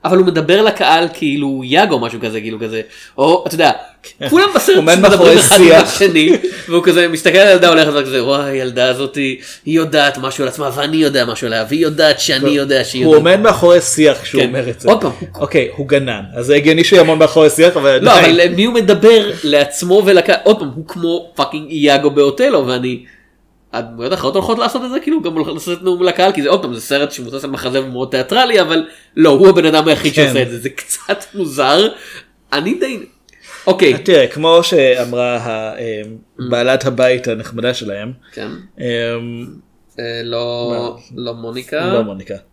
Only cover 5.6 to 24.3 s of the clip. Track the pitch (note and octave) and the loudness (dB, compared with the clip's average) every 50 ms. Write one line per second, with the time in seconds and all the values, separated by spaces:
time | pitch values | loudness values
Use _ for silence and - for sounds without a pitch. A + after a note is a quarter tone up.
5.6 | F#3 E3+ D#3+ E3 E3 - - - G3 F#3+ E3 D#3+ D3+ E3 D#4 - - F#3 - - | 6 8 8 6 4 2 0 0 0 2 4 2 4 4 2 2 0 -6 -10 -10
6.6 | - - E3+ F3 E3+ F3+ E3 F3 F3 E3+ E3 D#3 - F#3+ D#3+ F#3 G3 G#3 F#3+ F3+ | -10 -2 -2 0 2 2 2 2 2 0 -2 0 0 2 4 6 6 6 6 6
7.6 | F3+ E3+ E3 D#3+ D#3 D3+ C#3+ D3 C#3 C3 C3 C3+ A#2 C3 C#3 C#3+ C#3+ C#3 C#3 C3+ | 6 4 4 4 2 2 0 -2 -2 -2 -4 -4 -2 0 -2 -2 -2 -4 -6 -6
8.6 | C3 B2+ A#2 B2 B2 B2+ B2+ B2+ C#3 C3+ - D3 C#3 C3+ C3 - - - - - | -6 -6 -2 -2 0 0 0 -2 -6 -8 -6 -6 -6 -6 -6 -10 -14 -20 -20 -14
9.6 | _ - D#3 E3 D#3+ D#3 C#3+ D3+ C#3+ C#3+ C3+ C3 C3 C3+ C3+ - C#3 B2+ B2+ D#3 | _ -2 -2 0 0 0 0 2 2 2 0 -4 -8 -8 -6 -4 -6 -6 -6 -6
10.6 | D3 C3+ A#2 - C#3+ D3 D#3+ D#3+ D#3 C#3+ C#3 C3+ A#2+ A#2 A2+ - - A#2 A2+ A2+ | -8 -6 -4 -4 -6 -2 0 0 0 2 2 0 -2 -2 -4 -6 -6 -4 -4 -4
11.6 | A2 G#2+ C#3 D#3+ E3 D3+ D3 D3 D#3+ D3+ C#3+ - - - D3 C3 C#3 C#3 D3 C#3+ | -4 -4 -2 -2 -2 -2 0 2 2 2 2 0 -2 -4 -2 -2 0 0 0 0
12.6 | C#3 C#3 C#3 C3 B2 - - B2+ B2+ D#3 D#3 D3+ D3+ E3+ F#3 G3+ G#3+ A3+ F#3 - | 0 0 0 -2 -2 -4 -4 -2 4 6 6 6 6 4 2 4 4 2 2 4
13.6 | F3 F3 F3 F3 E3+ - - E3 D#3 D3 C3 - - - - E3 C3+ A#2+ B2 C#3 | 4 4 4 4 4 0 0 2 2 2 2 0 -6 -4 -2 -2 -2 -2 -4 -6
14.6 | C3 B2+ A#2+ - - - A3+ G#3+ G3+ C#3+ A#2 - F3+ - - - D3 - - D3+ | -8 -8 -10 -4 0 0 0 0 0 -6 -6 -8 -14 -16 -8 -8 -8 -2 0 -2
15.6 | B2+ - - - C#3 C3+ D3 C#3 C3+ B2+ A2+ G2+ G2 F#2+ - A#2+ A#2+ B2+ C#3+ D3 | -2 -2 -6 -10 -4 0 0 0 0 -2 -8 -8 -10 -12 -10 -8 0 2 2 2
16.6 | C#3+ D#3 D#3+ E3 E3+ - G3+ F3+ E3 D#3+ D#3+ D#3 D#3 D3+ - E3 D#3 D3+ - - | 4 2 2 2 2 4 4 4 4 4 4 2 2 2 4 4 4 4 4 4
17.6 | D#3+ F3 E3+ E3 C#3 C#3 C3+ B2+ F#3+ B3 A3 F3+ F3 E3 E3 F3 F3 F3 F3 F3 | 2 2 2 2 2 2 2 4 4 4 4 6 4 4 4 4 2 2 2 0
18.6 | G#3 A#3+ A#3+ A#3+ G#3+ F#3 G3+ E3+ F#3 A3 A#3 A3 G3+ G#3 - - - D3+ C#3+ D3 | 0 0 0 0 2 2 2 4 6 6 6 6 4 0 -6 -6 -4 0 0 0
19.6 | C#3+ C#3+ - - F3 F3 F#3 G#3 G3+ F#3+ G3 F#3 - - F#3+ - - F#3+ G#3+ G#3+ | 0 0 -4 -8 -2 2 2 2 4 4 4 4 4 2 -2 0 2 0 0 0
20.6 | F3 C#3 B2 D#3 D#3 - - F3 E3+ E3+ E3+ E3+ - - _ - C#3+ - - D#3 | -2 -10 -10 -12 -14 -14 -10 -6 -4 -4 -4 -4 -8 -10 _ -6 -6 -6 -6 -12
21.6 | D#3 C#3 D#3+ D#3 D3 D3 C#3 C#3 C#3+ D3 C3+ C#3+ C#3+ C#3 C3+ - B3 C#4+ B3 D#3+ | -12 -10 -6 0 2 2 2 4 2 0 2 2 2 2 2 0 0 2 2 0
22.6 | C3+ B2 B2+ B2 B2 B2+ B2 A#2+ - _ _ _ _ _ _ _ _ _ _ _ | 0 -2 -4 -4 -4 -6 -8 -8 -12 _ _ _ _ _ _ _ _ _ _ _
23.6 | _ _ - A2+ A#2 A2+ A#2 A#2 A#2+ C3+ F#3 F3+ - - | _ _ -12 -12 -12 -12 -12 -10 -6 -6 -4 -4 -4 -2